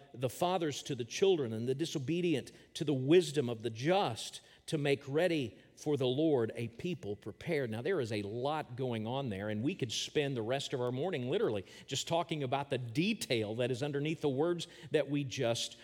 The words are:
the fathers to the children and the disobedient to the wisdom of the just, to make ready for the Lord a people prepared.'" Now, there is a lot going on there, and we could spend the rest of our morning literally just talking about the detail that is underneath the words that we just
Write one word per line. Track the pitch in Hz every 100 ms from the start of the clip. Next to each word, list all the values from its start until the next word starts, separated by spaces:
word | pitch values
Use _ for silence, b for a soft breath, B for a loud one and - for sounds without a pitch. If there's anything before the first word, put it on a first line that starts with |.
| -
the | 123 123
fathers | - 175 185 165 135
to | -
the | 123
children | 120 - 196 175 123
and | 110 120
the |
disobedient | 135 160 160 127 175 175 139 - B B
to | -
the | 151
wisdom | 139 131 175 156 147 120
of | 113
the | 117
just, | 110 139 185 175 110 - - B B
to | - 160
make | 143 143 -
ready | 143 180 160 120 B B
for | - 151 147
the | 127
Lord | 127 160 139 113
a | - 117
people | - 180 165 101 104
prepared.'" | - - - 156 127
Now, | 107
there | 139 190
is | 113
a | 107
lot | 101 117 135 156 127 120
going | 131 113 107
on | 131 135
there, | 95 104
and | 107
we | 131
could | 190 120
spend | - - - 139 131
the |
rest | 110 135 -
of | 131
our | 123
morning | 127 170 160 123
literally | 180 208 104 - B -
just | 135 -
talking | 165 170 156
about | 131 135 143
the | 135
detail | 120 110 190 233 - 117 104 110
that | 123
is | 123
underneath | 143 143 147 160
the | 147
words | 131 165 175 - B 147
that | 151 139
we | 143
just | 139 120 120 117 - -